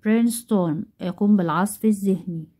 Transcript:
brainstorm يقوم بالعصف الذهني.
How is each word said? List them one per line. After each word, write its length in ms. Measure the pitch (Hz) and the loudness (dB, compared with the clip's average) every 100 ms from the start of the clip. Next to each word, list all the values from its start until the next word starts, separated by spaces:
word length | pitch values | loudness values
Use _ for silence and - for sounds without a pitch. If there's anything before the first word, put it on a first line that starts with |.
| 214 | 0
brainstorm 680 | 226 233 226 - 208 175 156 - _ | 2 0 -2 -2 0 0 -4 -8 _
يقوم 360 | 180 175 208 208 | -10 -2 2 4
بالعصف 480 | 170 156 196 - 220 | 2 0 -2 0 0
الذهني. 640 | 202 196 190 - 165 156 | 0 0 -2 -4 -10 -12